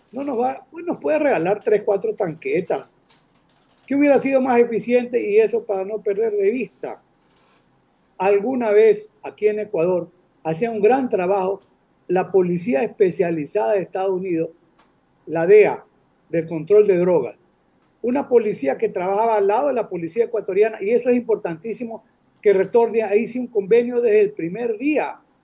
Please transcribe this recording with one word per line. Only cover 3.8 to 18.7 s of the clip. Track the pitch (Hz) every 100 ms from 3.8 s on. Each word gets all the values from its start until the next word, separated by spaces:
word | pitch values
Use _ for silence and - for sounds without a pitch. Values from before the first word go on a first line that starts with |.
| -
que |
hubiera | 277 285 262
sido | 269 269
más | 262 240
eficiente, | 233 220 240 247 240 233 208
y | 208
eso | 214 226
para | - 190
no | 190 214
perder | 214 196 226
de | 208 196
vista. | 254 185 _ 131 104 _ _ _ _ _ _ _ _ _ _ _ -
Alguna | 190 202 226 262 226
vez | 208 220 208 - _
aquí | - - 208
en | 214
Ecuador | 208 165 175 175 170 _ _ _
hacía | 160 160 233
un | 220
gran | 214 269 254
trabajo | 190 180 202 185 196 _ _ _ _ -
la | 180 180
policía | 190 180 175 240 262
especializada | 220 - 185 170 175 165 143 - 220
de | 202
Estados | 170 185 190
Unidos, | 185 185 165 165 - _ _ _ _ _ _ -
la | 165 170
dea, | 214 170 123 - _ _ _ _
del | 165 160
control | 160 160 208 202
de | 180
drogas. | 180 165 117 - _ _ _ _ _ _
Una | 240 277 -
policía | 240 214 185 269